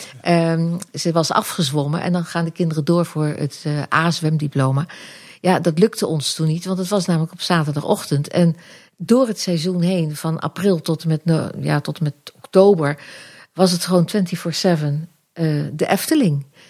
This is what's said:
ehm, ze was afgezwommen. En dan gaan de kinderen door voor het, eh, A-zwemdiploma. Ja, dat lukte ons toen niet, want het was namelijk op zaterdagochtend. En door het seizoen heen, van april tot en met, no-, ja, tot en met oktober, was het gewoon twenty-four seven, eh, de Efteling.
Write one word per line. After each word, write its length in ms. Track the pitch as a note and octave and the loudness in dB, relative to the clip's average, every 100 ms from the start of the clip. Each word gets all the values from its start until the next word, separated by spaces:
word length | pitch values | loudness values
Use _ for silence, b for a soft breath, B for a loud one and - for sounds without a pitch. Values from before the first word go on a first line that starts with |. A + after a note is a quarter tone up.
| B B | B B
ehm, 560 | - E3+ E3 E3 E3 F3 - | 2 2 4 2 0 -4 -8
ze 200 | - E3+ | -6 -2
was 200 | E3 D#3 | 0 2
afgezwommen. 680 | - - - D3 D3 C#3+ D#3 | 0 -2 -2 -2 0 -2 -2
En 100 | - | 0
dan 120 | F3+ | -2
gaan 200 | E3+ E3+ | -2 -4
de 60 | E3 | -4
kinderen 340 | - E3+ D#3 | -2 -2 -2
door 220 | D3 E3+ E3 | 2 2 2
voor 200 | D3+ D3+ | -2 -2
het, 340 | - C#3+ - | -2 -6 -6
eh, 180 | D#3 D3 C#3 | -4 -4 -2
A-zwemdiploma. 920 | D3+ E3 E3 D#3 D#3 D3 C#3 C3 C3+ E3 B B B B B | 0 0 0 0 0 -2 0 2 0 -2 B B B B B
Ja, 200 | F3+ E3 | 0 2
dat 180 | E3+ D#3 | 2 2
lukte 280 | A3 - - | 2 2 -2
ons 280 | D#3+ C3+ | -2 -4
toen 120 | - D#3+ | -2 -2
niet, 180 | D#3+ | -2
want 140 | F3 F#3 | -4 -4
het 100 | F#3 | -2
was 180 | G#3 F3 | -2 0
namelijk 260 | E3+ D#3+ | 0 0
op 80 | F3 | -4
zaterdagochtend. 880 | - F3 D3+ D3 - D#3 - C#3+ D3 | -2 0 0 -2 -2 -2 0 -2 0
En 280 | - F3 D#3+ B B B - | 2 2 2 B B B -10
door 300 | E3+ A#3 B3+ | 0 2 2
het 140 | G#3+ | -2
seizoen 420 | - E3+ E3 F3+ | -2 -2 0 0
heen, 340 | E3+ F#3 D#3+ D3 | 0 0 -2 -4
van 220 | D#3+ D#3+ | -4 -4
april 420 | D#3+ - G3 F3 | -6 -2 0 0
tot 220 | D3 D#3+ | 0 -2
en 60 | D#3+ | 0
met, 160 | D#3 | 0
no-, 260 | E3+ D#3+ C3 - | 2 0 0 -6
ja, 200 | C#3 D3+ | -2 -2
tot 180 | - D#3 | -2 -4
en 60 | |
met 100 | D3+ - - - | -4 -4 -16 -20
oktober, 640 | - F#3+ G3 F#3+ C#3+ C#3+ B B B B B | 0 6 6 6 2 -2 B B B B B
was 160 | - F#3 | 0 2
het 120 | F3 | 2
gewoon 200 | E3+ F3+ | 2 2
twenty-four 480 | E3 G#3+ F3+ E3+ E3+ | 2 0 -2 -4 -6
seven, 560 | D#3 F#3+ E3+ D3 D3 E3 _ _ | -2 0 2 0 -4 -6 _ _
eh, 120 | - D#3+ D3 D3 | -4 -2 -2 -4
de 140 | D#3 - | -4 -2
Efteling. 580 | G3+ - D#4 A3 C#3+ C#3 b b | -2 0 2 2 0 -4 b b